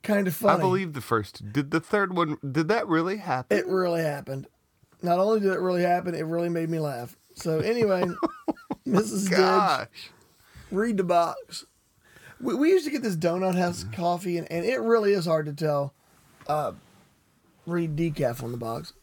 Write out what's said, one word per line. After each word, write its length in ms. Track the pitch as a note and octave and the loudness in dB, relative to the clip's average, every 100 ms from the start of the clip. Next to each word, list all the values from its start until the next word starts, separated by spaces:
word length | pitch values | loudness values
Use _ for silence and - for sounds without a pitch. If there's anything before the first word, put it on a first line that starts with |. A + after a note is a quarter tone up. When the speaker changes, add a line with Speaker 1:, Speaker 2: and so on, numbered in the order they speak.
Speaker 1:
kind 240 | - G#3 F#3 | 0 0 0
of 80 | D3+ | 2
funny. 220 | A3 E3+ | 2 4
Speaker 2:
I 20 | |
believe 320 | F#3 F#3 F#3 | 4 2 0
the 80 | C#3+ | -6
first. 500 | - A2+ G2+ - G#2 | 0 0 0 -10 -4
Did 200 | A#2 C#3+ | -4 0
the 80 | D#3+ | -2
third 360 | - G#3 F#3+ F3+ | 0 0 2 2
one, 220 | D#3+ D3+ C#3 | 0 -2 -2
did 160 | C3 D#3+ | -2 2
that 200 | A3+ A3 | 0 2
really 300 | D#3+ E3+ G#3 | 0 0 -4
happen? 400 | F3+ C3 C3 G3+ | -2 -4 0 -2
Speaker 1:
It 80 | - | 0
really 340 | F#3 F3+ E3+ | 0 0 0
happened. 440 | D#3+ C#3+ - C3+ - _ _ _ _ _ | -2 -4 -8 -10 -10 _ _ _ _ _
Not 160 | F3 F3 | 0 2
only 200 | G3+ A3+ | 4 2
did 120 | G3 | 2
it 80 | F3+ | 0
really 220 | F#3 F3+ | 0 2
happen, 320 | F3 F3 F3+ | 2 2 0
it 80 | E3 | -4
really 280 | D#3+ E3+ E3+ | -4 -2 -2
made 200 | E3 E3 | -2 -2
me 100 | E3 | -2
laugh. 360 | D3+ B2 B2 - _ - | -2 -6 -10 -14 _ -8
So 240 | E3+ D#3+ | -2 0
anyway, 460 | - A#3+ G#3+ F#3 F#3 E3+ E4 - - | 0 2 2 2 0 -2 -6 -4 -8
Speaker 2:
<laughs> 400 | - - - - | -8 -8 -10 0
Speaker 1:
Missus 420 | G3+ A3 G#3 G3 | 0 2 -2 0
Speaker 2:
Gosh. 600 | F#3 F#3+ F#3+ G3 C3+ G2 | 2 4 4 2 0 -4
Speaker 1:
Didge, 200 | - - _ _ _ _ - - | -14 -20 _ _ _ _ -20 -6
read 260 | F#3+ A#3 G3+ | -2 0 0
the 60 | |
box. 600 | F3 F3 E3 - A#4+ - - _ _ _ _ - - - | 2 2 2 -4 -14 -18 -18 _ _ _ _ -20 -20 -8
We, 140 | B3+ | -4
we 160 | C4 D#4 | 2 4
used 160 | F#4+ D4 | 4 2
to 60 | |
get 100 | C#4 | -2
this 140 | A3+ E3+ | -2 0
Donut 420 | E3+ F3 F#3 F3+ | 0 2 2 2
House 280 | F3 F3 - | 0 -2 -8
coffee, 460 | - F3 F3 F#3 E3+ | -2 0 0 -2 -4
and, 120 | - | -4
and 140 | E3+ F#3 | -2 -2
it 140 | C4 | 0
really 320 | A3+ A#3 G#3 | 4 4 6
is 120 | G3+ E3+ | 2 2
hard 220 | D#3+ D3+ | 0 0
to 60 | |
tell. 400 | C#3+ D#3 C#3+ C#3 _ _ _ _ _ - | -2 0 0 -2 _ _ _ _ _ -4
Uh, 260 | D3+ C3 F2+ _ _ _ _ _ _ _ _ - | -2 -2 -8 _ _ _ _ _ _ _ _ -6
read 300 | E3+ E3 D3+ | -2 -2 -2
decaf 480 | E3 D3 C3 A#2+ | -2 0 -2 -2
on 80 | A#2+ | -8
the 60 | A#2+ | -8
box. 360 | A2+ A#2+ D#3+ _ | -6 -8 -10 _